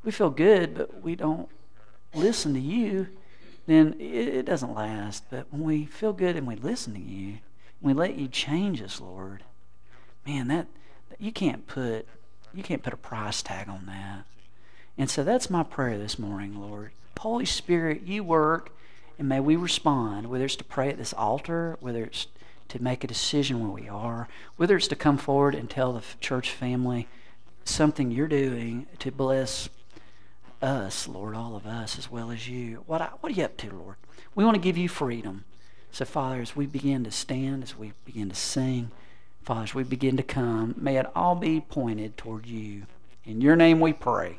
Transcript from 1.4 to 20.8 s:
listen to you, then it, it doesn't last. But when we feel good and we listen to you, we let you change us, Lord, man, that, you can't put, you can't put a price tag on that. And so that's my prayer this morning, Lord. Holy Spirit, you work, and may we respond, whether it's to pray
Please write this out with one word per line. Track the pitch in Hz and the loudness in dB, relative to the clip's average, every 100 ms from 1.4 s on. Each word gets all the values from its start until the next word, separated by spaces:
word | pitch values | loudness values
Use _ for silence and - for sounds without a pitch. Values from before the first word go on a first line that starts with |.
| - - - - - - - | -4 -10 -12 -12 -12 -12 -8
listen | 156 190 226 156 131 | 2 4 4 0 0
to | |
you, | 139 220 220 190 185 - - - - - - | 2 2 2 0 -2 -6 -14 -14 -14 -10 8
then | 156 156 - | 10 10 6
it, | 147 240 240 | -4 0 0
it | 127 - | 0 2
doesn't | 165 123 | 0 0
last. | 110 107 107 104 - - | -2 -4 -4 -6 -8 -8
But | 127 127 | -8 -6
when | 143 | -2
we | 160 151 147 | 2 2 0
feel | - 214 | -2 -2
good | 185 185 165 | 2 2 2
and | 131 | -2
we | 107 | -2
listen | 135 247 - 101 | -2 -2 -4 -8
to | |
you, | 104 95 98 110 - - - - | -8 -6 -6 -8 -12 -14 -14 -2
we | 143 | 2
let | 135 117 143 | 4 2 0
you | 135 | -4
change | - - 156 202 147 | -2 0 2 2 0
us, | 98 - | -4 -8
Lord, | 95 95 95 98 - - - - - - - - 139 | -10 -10 -10 -10 -12 -12 -12 -14 -14 -14 -14 -10 -4
man, | 143 123 | -2 2
that, | 160 - - - - - - | 0 0 -10 -12 -14 -12 -6
you | 214 | -6
can't | 220 175 127 - | 2 2 2 -6
put, | 139 123 110 - - - - - | -2 0 -2 -4 -12 -12 -12 -12
you | 180 | -10
can't | - 170 | -4 -4
put | 127 | -4
a | - | -8
price | - 113 104 101 | -8 -6 -4 -4
tag | - 95 98 | -4 -8 -8
on | 98 95 | -8 -8
that. | 95 98 98 - - - - - - - - | -8 -8 -10 -10 -12 -12 -12 -12 -12 -12 -2
And | 139 | 0
so | - | 2
that's | 143 247 - | 4 2 4
my | 180 | 0
prayer | 156 - 127 104 | 0 0 0 0
this | 104 - | -4 -4
morning, | 104 98 101 101 | -4 -4 -6 -8
Lord. | 101 104 107 - - - | -10 -10 -10 -12 -10 -6
Holy | 220 233 - | -2 0 0
Spirit, | - - 175 165 151 | -2 2 4 4 0
you | 180 202 | -2 -4
work, | 185 160 151 160 - - - - - - | 4 6 6 4 -2 -12 -12 -12 -12 -4
and | 143 | 2
may | 135 | 4
we | 139 165 | 6 4
respond, | 170 - 156 139 113 101 117 | 4 2 4 4 2 -2 -4
whether | 127 135 | -2 0
it's | - | -2
to | |
pray | - - | -4 0